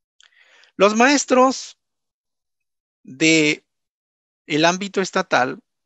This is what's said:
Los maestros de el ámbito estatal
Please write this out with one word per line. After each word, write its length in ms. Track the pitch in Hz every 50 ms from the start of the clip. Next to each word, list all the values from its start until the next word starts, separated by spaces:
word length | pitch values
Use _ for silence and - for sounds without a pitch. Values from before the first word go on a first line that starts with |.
| _ _ _ _ _ _ _ _ _ _ _ _ _ _ _
Los 200 | - 190 208 214
maestros 840 | 226 247 277 294 262 - - 262 254 254 269 240 - - - - _ _ _ _ _ _ _ _ _ _ _ _ _ _ _ _ _ _ _ _ _ _ _ _ _
de 640 | _ - 131 131 160 160 160 160 151 151 156 - _ _ _ _ _ _ _ _ _ _ _ _ _ _ _ _ _
el 180 | - 151 147 160
ámbito 380 | 170 180 185 202 190 - 202
estatal 580 | 185 - - 190 185 - 156 127 127 131 151 - _ _ _ _ _